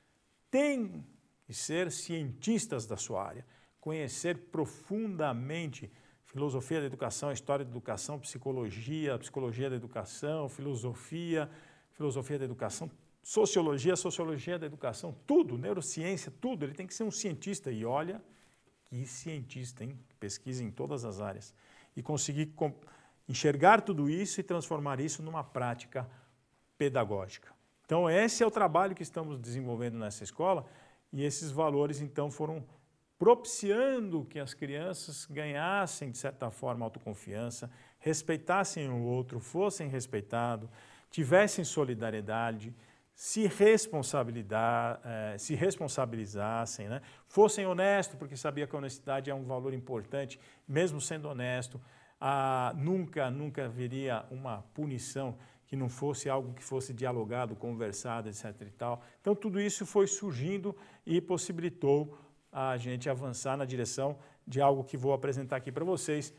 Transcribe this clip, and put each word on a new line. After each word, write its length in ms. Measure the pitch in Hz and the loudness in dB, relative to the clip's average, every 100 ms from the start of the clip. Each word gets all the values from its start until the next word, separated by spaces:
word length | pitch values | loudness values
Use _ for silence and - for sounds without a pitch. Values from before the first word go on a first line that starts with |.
| _ _ _ _ _ | _ _ _ _ _
têm 560 | 262 294 269 208 170 - - _ _ - | 4 6 4 -2 -6 -14 -18 _ _ -12
que 80 | |
ser 380 | - - 160 180 | -8 -2 0 0
cientistas 960 | - - 165 139 - - 226 - 131 107 | -2 -4 -4 -4 -2 2 2 2 -4 -4
da 100 | 107 | -6
sua 260 | - 98 | -4 -4
área, 220 | 98 - - - _ _ | -4 -8 -16 -20 _ _
conhecer 560 | 156 160 139 - 175 175 - | -6 -4 -4 -2 -2 -2 -4
profundamente 1400 | - 139 - - 208 220 175 147 120 127 160 160 - - - - _ | -2 -2 -4 -6 -4 -2 0 0 0 -4 -4 -4 -8 -14 -16 -20 _
filosofia 560 | - 135 147 131 120 160 | -12 -4 -2 -2 -2 -2
da 80 | 139 | -2
educação, 440 | 127 120 - 143 | -2 -4 -2 -4
história 320 | 127 - 139 | -2 0 0
da 60 | 131 | -2
educação, 500 | 120 120 101 - 147 | -6 -6 -6 -6 -8
psicologia, 1000 | - 123 139 131 110 98 113 156 147 120 | -10 -8 -4 -2 -4 -6 -6 -2 -2 -2
psicologia 500 | - 139 123 113 135 | -4 -4 -4 -2 -2
da 60 | 127 | -4
educação, 720 | 117 - - - 147 156 139 | -6 -8 -8 -6 -4 -2 -4
filosofia, 1000 | - 139 127 120 113 - 160 170 160 147 - - - _ | -6 -6 -4 -4 -6 -8 -6 0 0 0 -6 -20 -20 _
filosofia 480 | - 151 131 127 147 | -4 -2 -2 -2 -4
da 60 | 131 | -4
educação, 440 | 117 110 - 165 - _ _ | -4 -4 -4 -10 -12 _ _
sociologia, 720 | - 214 208 190 160 143 156 180 | -2 4 6 6 4 4 4 2
sociologia 640 | 180 - 165 147 127 175 | 0 -2 -2 -4 -4 -4
da 80 | 156 | -6
educação, 500 | 147 131 - 175 131 - | -6 -4 -4 -8 -6 4
tudo, 280 | 294 156 120 | 6 6 2
neurociência, 760 | 170 190 - - 170 190 - - | -2 -2 -2 -4 -2 -4 -6 -6
tudo. 240 | 254 214 143 | -4 -2 -4
Ele 80 | |
tem 140 | 151 185 | -6 -8
que 60 | |
ser 100 | - | -4
um 80 | 220 | -2
cientista. 580 | - 202 156 196 196 135 | -2 -4 -4 -6 -6 -4
E 160 | 110 113 | -2 0
olha 380 | 135 165 220 - - - _ _ _ _ | 0 -2 -6 -12 -20 -20 _ _ _ _
que 200 | 123 131 | -8 -6
cientista, 800 | - 165 156 123 131 123 - | -8 -8 -8 -8 -10 -12 -10
hein? 160 | 113 139 - - | -10 -10 -16 -12
Pesquisa 440 | 101 - 131 127 | -10 -8 -6 -4
em 80 | 113 | -4
todas 340 | 113 143 143 113 | -4 -4 -4 -6
as 140 | 98 | -6
áreas. 340 | 101 101 - - - - - | -6 -6 -12 -20 -20 -20 -14
E 80 | - | -8
conseguir 460 | 123 147 - 143 156 - | -2 -2 0 -2 -2 -2
com-, 180 | 151 - - - - _ - | -2 -4 -14 -20 -20 _ -6
enxergar 540 | 123 151 143 175 220 | 2 2 8 10 10
tudo 280 | 214 165 143 | 6 2 2
isso 300 | 165 202 - | 2 0 -2
e 40 | |
transformar 580 | 185 175 - 156 143 131 | -2 -2 -2 -2 0 0
isso 200 | 151 - | -2 -4
numa 220 | 156 160 | -6 -6
prática 640 | 131 131 123 120 - 135 120 - - _ _ _ _ - | -4 -2 -2 -2 -6 -6 -8 -10 -20 _ _ _ _ 0
pedagógica. 760 | 143 127 104 101 95 - - - _ _ | 2 4 4 0 -4 -10 -18 -20 _ _
Então, 260 | - 160 175 | 0 4 6
esse 340 | 175 226 - | 6 6 6
é 40 | 226 | 4
o 40 | |
trabalho 440 | 220 190 160 196 185 | 6 6 6 4 0
que 80 | |
estamos 340 | 165 170 156 135 | -6 -6 -6 -6
desenvolvendo 600 | 117 123 123 117 120 113 | -6 -4 -4 -2 -2 -4
nessa 260 | 107 - | -6 -6
escola 420 | 101 - 175 175 120 - - _ _ | -8 0 2 2 0 -14 -20 _ _
e 100 | 139 | -2
esses 300 | 143 139 156 | -2 -2 -2
valores, 480 | 139 156 143 147 143 | 2 4 4 2 0
então, 320 | 147 127 147 | -4 -4 -4
foram 340 | - 156 160 117 - _ _ _ - | -2 -4 -6 -12 -18 _ _ _ 6
propiciando 1040 | 208 240 - - 202 214 269 262 208 160 | 8 8 6 0 2 4 4 2 0 -2
que 160 | 151 151 | -4 -6
as 140 | 135 | -8
crianças 720 | - 143 143 175 185 - 147 - | -6 -6 -4 -6 -8 -8 -10 -8
ganhassem, 840 | 147 151 143 165 202 185 - 139 | -6 -4 -2 0 2 0 -4 -8
de 60 | 120 | -6
certa 320 | 135 131 120 | -6 -4 -6
forma, 360 | - 127 120 113 | -4 -4 -2 -4
autoconfiança, 840 | - - 101 - 101 117 117 127 - - _ | -6 -10 -10 -8 -6 -6 -6 -12 -14 -20 _
respeitassem 880 | 156 156 - 160 160 185 185 170 139 | -2 0 0 -2 2 2 2 -2 -2
o 160 | 123 | 0
outro, 340 | 120 127 127 127 | 0 0 -2 -6
fossem 480 | - 170 202 190 147 | -4 0 0 0 -4
respeitados, 800 | 131 113 107 101 117 120 113 113 - - - - | -4 -4 -4 -2 0 0 -2 -6 -16 -20 -20 -8
tivessem 560 | - 131 180 208 196 160 | -2 6 8 8 4 -2
solidariedade, 1080 | - 135 110 113 110 101 113 117 110 110 120 - - _ | 0 0 0 -2 -4 -2 -2 0 -2 -8 -12 -20 -20 _
se 340 | - - 214 208 | -12 -4 2 2
responsabilidade, 1500 | - 208 214 - 156 127 147 117 117 101 110 113 117 117 - | 8 8 8 6 -2 0 0 0 -4 -2 2 4 4 2 -2
eh, 340 | 120 113 107 101 | -6 -6 -6 -6
se 160 | - 147 | -4 2
responsabilizassem, 1300 | 185 190 147 - 127 113 104 104 104 117 113 - 104 | 2 2 -2 -2 -2 -2 -4 -2 0 0 -2 -6 -6
né? 140 | 135 - - - | -8 -8 -20 2
Fossem 380 | - 208 208 190 | 8 8 6 0
honestos, 500 | 180 196 202 185 135 | 4 4 4 2 -6
porque 220 | 143 135 | -10 -6
sabia 300 | 151 143 139 | -4 -2 -2
que 80 | 151 | -4
a 20 | |
honestidade 500 | 135 135 - 135 135 | -6 -6 -4 -2 -2
é 20 | |
um 100 | 135 | -6
valor 300 | 131 131 135 | -4 -4 -4
importante, 640 | 131 123 123 101 139 139 - - - - | -4 -4 -6 -4 -4 -4 -8 -20 -18 -2
mesmo 340 | 143 180 147 | 2 2 0
sendo 260 | - 160 147 | -4 -6 -6
honesto, 540 | 131 123 127 123 127 - - - - | -4 -2 -2 -4 -10 -16 -20 -20 -4
ah, 540 | 135 139 135 131 123 165 | 0 2 4 2 2 0
nunca, 540 | 147 185 165 156 131 | 2 2 0 0 0
nunca 340 | 135 147 131 127 | 0 -4 -4 -4
haveria 580 | 117 123 131 135 113 - | -4 -4 -2 0 -2 -2
uma 320 | 131 135 104 - | -8 -6 -8 -8
punição 640 | - 151 127 - 135 131 113 - - _ | -6 -4 -4 -6 -4 -6 -6 -14 -20 _
que 100 | 135 | -4
não 140 | 127 | -2
fosse 400 | 123 143 139 143 | -2 -4 -2 -2
algo 240 | 135 123 | -2 -2
que 100 | 123 | -8
fosse 300 | - 131 131 | -6 -4 -4
dialogado, 640 | 117 127 123 107 123 120 110 | -4 -2 0 -2 -2 -2 -4
conversado, 720 | 117 117 110 98 123 117 107 | -6 -4 -4 -4 -4 -4 -6
et 60 | 104 | -8
cetera 340 | 110 104 101 | -10 -12 -14
e 40 | |
tal. 280 | - 120 120 - - | -6 -4 -4 -8 -4
Então, 140 | 202 | 0
tudo 260 | 208 220 190 | 0 0 0
isso 240 | 202 - | 0 -2
foi 220 | 196 208 196 | 2 4 4
surgindo 680 | - 202 123 151 196 190 190 - - | 2 -4 -4 -2 -2 -4 -8 -12 -12
e 160 | - 170 | 0 2
possibilitou 960 | 170 175 - 170 170 170 139 147 151 - - _ _ | 2 0 -2 -4 -4 2 4 6 4 -6 -20 _ _
a 260 | 135 131 127 | -4 0 0
gente 320 | 123 127 139 | -2 -2 -2
avançar 480 | 127 135 123 139 135 | -2 -4 -4 -2 0
na 80 | 135 | 0
direção 500 | 127 113 - 139 147 - - - | -2 -2 0 -2 -2 -12 -18 -4
de 160 | 131 | 6
algo 220 | 139 135 | 6 6
que 120 | 131 139 | 2 0
vou 160 | 131 | 2
apresentar 440 | 135 139 135 131 131 | 2 2 -2 -2 -2
aqui 160 | 131 | -2
pra 120 | 131 | -2
vocês, 480 | 170 180 - 151 147 | 0 0 0 -2 -2